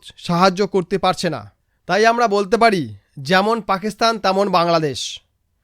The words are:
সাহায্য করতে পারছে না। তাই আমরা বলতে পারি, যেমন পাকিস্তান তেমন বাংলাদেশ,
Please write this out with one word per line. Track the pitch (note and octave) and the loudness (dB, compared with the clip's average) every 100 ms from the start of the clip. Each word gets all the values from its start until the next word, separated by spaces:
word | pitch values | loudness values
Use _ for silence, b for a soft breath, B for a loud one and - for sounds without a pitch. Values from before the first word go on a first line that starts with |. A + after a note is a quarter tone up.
| - - | -6 -12
সাহায্য | - F3 F#3+ F3+ C#4 | -4 2 2 2 -2
করতে | G3 E3+ F#3 | -2 -4 -2
পারছে | F#3 - F3 | -2 -2 -4
না। | C3 G2+ _ _ _ - | -6 -12 _ _ _ -4
তাই | F#3+ A3+ | 2 2
আমরা | A#3 A#3 | 2 0
বলতে | G3+ F#3+ G#3 | 0 0 2
পারি, | A3+ F#3+ A#2 G2+ _ - | 2 2 -4 -12 _ -10
যেমন | C3+ F#3 G#3 A#3 | 0 2 2 -2
পাকিস্তান | - F#3+ G#3+ - A3+ A3+ | -2 -4 -4 -2 0 0
তেমন | G3 F#3+ G3+ | 0 0 2
বাংলাদেশ, | F3+ E3+ E3 D3+ A#2+ - - _ _ _ _ | 2 2 2 0 -4 -10 -12 _ _ _ _